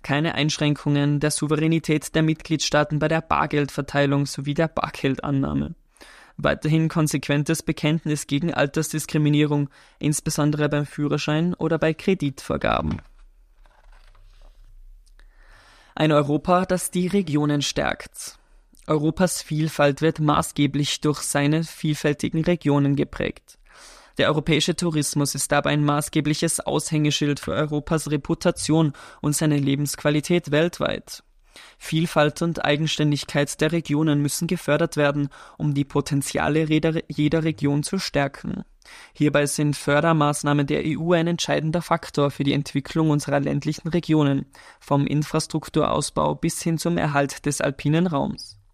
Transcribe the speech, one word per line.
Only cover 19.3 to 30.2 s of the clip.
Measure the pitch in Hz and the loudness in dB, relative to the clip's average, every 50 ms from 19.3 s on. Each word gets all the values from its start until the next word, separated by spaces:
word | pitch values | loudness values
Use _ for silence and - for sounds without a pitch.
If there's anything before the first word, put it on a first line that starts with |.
| - - - | 0 -4 -6
Vielfalt | - 156 151 156 156 - - 147 143 139 - | -4 -2 -2 -2 -2 2 4 4 4 4 4
wird | 156 160 160 - | 2 0 2 2
maßgeblich | 151 147 147 151 160 - - - 143 139 139 143 147 - - - | 2 2 2 2 0 0 0 0 0 2 2 0 -2 -2 -4 -2
durch | - 151 143 - | 0 -2 0 0
seine | - - - 143 143 143 147 160 165 | -4 -2 0 2 2 2 2 2 0
vielfältigen | - - - - 156 151 - - 151 147 - - - - 160 151 | -4 -8 -4 -2 -2 -2 0 0 0 0 0 -2 -2 -2 0 2
Regionen | - 175 165 - 147 143 143 139 139 143 | 2 0 2 2 2 2 4 4 2 2
geprägt. | 139 143 - - - - - - - _ - - _ - _ - - - - - - - - _ | 0 -2 -4 -4 -6 -6 -6 -6 -10 _ -20 -20 _ -20 _ -20 -20 -20 -20 -20 -20 -20 -12 _
Der | - 117 104 | 0 2 2
europäische | 151 156 143 - 160 147 - - 165 | 2 0 2 2 2 2 2 0 -2
Tourismus | - 175 175 156 151 143 - - 147 143 139 - | -2 -2 0 0 0 -2 0 0 0 -2 0 -2
ist | 147 - - | -6 -2 0
dabei | 147 147 - 147 | 0 2 2 2
ein | 143 147 147 | 0 2 2
maßgebliches | 147 147 147 151 - - 156 147 151 156 - - 165 - - | 2 2 0 -2 0 -2 -2 0 0 -2 0 0 -2 -2 -2
Aushängeschild | - - - 160 - - 160 151 151 147 143 - 151 143 143 - | -2 -2 -2 -2 -2 -2 0 0 2 2 0 0 0 -2 -2 -4
für | - - - | -4 -4 -2
Europas | 110 156 147 151 147 143 - 165 156 - 143 | -2 -2 -2 -2 -6 -2 -2 -2 -2 -2 -2
Reputation | 151 143 - - 170 - - 180 - - - - 151 160 160 147 139 - - - - - | -4 -4 -2 -4 -4 0 0 0 0 0 0 2 4 4 4 2 0 -6 -20 -20 -16 -4
und | - 147 147 | -2 -2 0
seine | - 165 151 147 | 0 0 2 2
Lebensqualität | 143 139 139 139 139 147 143 - - - 151 151 151 | 2 2 0 0 0 -2 -4 -6 -2 -2 0 0 0